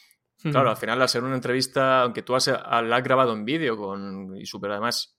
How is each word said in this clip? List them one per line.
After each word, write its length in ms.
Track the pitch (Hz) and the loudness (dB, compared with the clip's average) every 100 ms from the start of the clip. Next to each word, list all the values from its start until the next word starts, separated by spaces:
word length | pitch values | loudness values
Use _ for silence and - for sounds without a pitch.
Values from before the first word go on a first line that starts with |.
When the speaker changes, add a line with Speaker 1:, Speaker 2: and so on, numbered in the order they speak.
| _ _ _ _ | _ _ _ _
Speaker 1:
Ujú. 100 | 160 | -2
Speaker 2:
Claro, 200 | 139 123 | 2 2
al 60 | 107 | 0
final, 240 | 110 123 | -2 2
al 80 | 127 | 2
ser 140 | 120 | 0
una 140 | 127 131 | -2 -2
entrevista, 640 | 123 131 127 139 135 131 | 0 0 0 2 4 4
aunque 200 | 123 110 | 2 -2
tú 120 | - | -2
has, 140 | 127 139 | 0 2
a-, 340 | 123 - 117 | 0 0 0
la 140 | 113 120 | 2 2
has 80 | |
grabado 280 | 127 131 127 | 4 4 4
en 120 | 107 | 0
vídeo 320 | 107 160 143 110 | -2 -2 -2 -2
con, 600 | 98 98 98 95 95 95 | -4 -8 -8 -10 -12 -12
y 80 | |
súper, 280 | - 104 101 | -14 -8 -6
además, 440 | 101 117 117 - | -4 -4 -4 -8